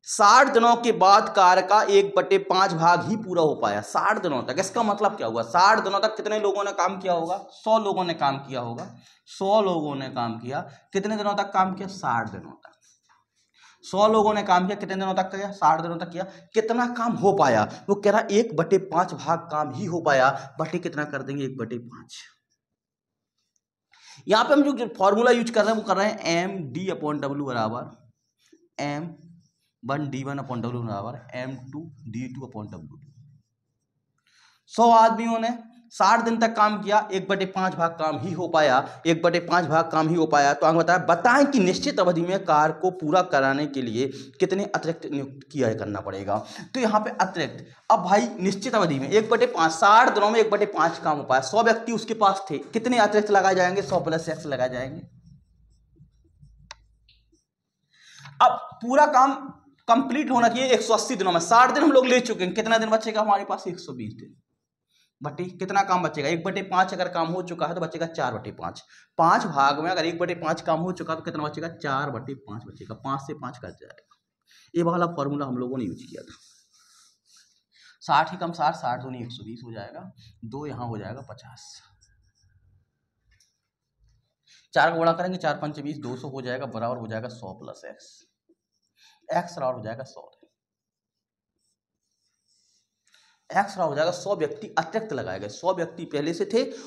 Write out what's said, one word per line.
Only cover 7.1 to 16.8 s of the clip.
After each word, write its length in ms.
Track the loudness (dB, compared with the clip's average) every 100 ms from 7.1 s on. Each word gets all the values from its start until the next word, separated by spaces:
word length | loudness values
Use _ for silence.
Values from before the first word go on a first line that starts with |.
होगा? 320 | -2 -2 -8 -10
सौ 300 | -10 0 0
लोगों 240 | 2 -2
ने 100 | -4
काम 240 | -2 -2 -2
किया 220 | -8 -8
होगा। 360 | -8 -10 -14 -18 _ _ _
सौ 360 | -6 0 2
लोगों 340 | 2 -2 -4 -8
ने 140 | -8
काम 300 | -6 -6 -6
किया। 220 | -8 -8 -8 -18 _
कितने 240 | -4 -4 -4
दिनों 180 | -2 -2
तक 80 |
काम 320 | -2 0 0 -2
किया? 120 | -10
साठ 420 | -8 -4 -4 -4
दिनों 220 | -12 -16
तक। 200 | -20 -20 _ _ _ _ _ _ _ _ _ _ _ -6
सौ 160 | 2 4
लोगों 260 | 6 4
ने 100 | 0
काम 240 | 2 2 2
किया, 100 | -4
कितने 180 | -6 -6
दिनों 180 | -2
तक 100 | -2
किया? 280 | -2 -6 -10
साठ 300 | 0 2 2
दिनों 160 | -2 -8
तक 120 | -8
किया। 140 | -8
कितना 640 | -10 -12 _ -4 0 -2